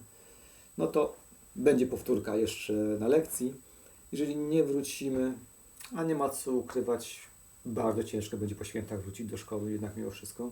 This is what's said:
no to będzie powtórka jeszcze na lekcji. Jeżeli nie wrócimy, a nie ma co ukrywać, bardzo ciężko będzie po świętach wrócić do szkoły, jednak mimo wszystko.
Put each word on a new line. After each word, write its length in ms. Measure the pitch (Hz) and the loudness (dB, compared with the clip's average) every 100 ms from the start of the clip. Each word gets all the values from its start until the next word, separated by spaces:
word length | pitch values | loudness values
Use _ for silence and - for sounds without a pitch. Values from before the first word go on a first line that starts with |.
| - - - - - - - - | -10 -20 -20 -20 -20 -20 -14 -2
no 80 | - | 0
to 300 | 156 - - - - - - | 2 0 -2 -20 -20 -14 2
będzie 300 | 135 131 127 | 6 6 4
powtórka 500 | 107 - 113 104 107 | 0 2 0 2 2
jeszcze 360 | 113 - - | 2 0 -2
na 360 | 107 107 107 113 | 2 2 2 6
lekcji. 460 | 151 160 - 123 - - - - - - | 4 4 -2 -4 -4 -16 -20 -20 -20 -8
Jeżeli 240 | 143 147 147 | -2 -2 0
nie 280 | 147 160 | 2 4
wrócimy, 680 | 143 139 135 - 139 131 131 127 - - - - - 226 | 4 2 0 -4 -2 2 0 -2 -12 -20 -20 -18 -10 -4
a 80 | |
nie 100 | 165 | 0
ma 140 | 151 135 | 2 0
co 240 | 135 139 | -2 0
ukrywać, 680 | 127 120 127 113 117 - - - - - - 123 | 0 0 -2 0 0 -2 -14 -18 -20 -20 -14 -6
bardzo 380 | 113 117 107 | 0 2 2
ciężko 320 | 113 113 104 107 | 0 -4 -4 -4
będzie 180 | 104 | -4
po 100 | 101 | -6
świętach 380 | 104 117 107 104 | -6 -6 -6 -6
wrócić 280 | 95 101 117 | -8 -8 -8
do 60 | 104 | -8
szkoły, 360 | - 104 107 | -6 -6 -4
jednak 240 | 104 104 107 | -4 -4 -6
mimo 140 | 107 | -8
wszystko. 400 | 98 - - 120 | -8 -12 -8 -10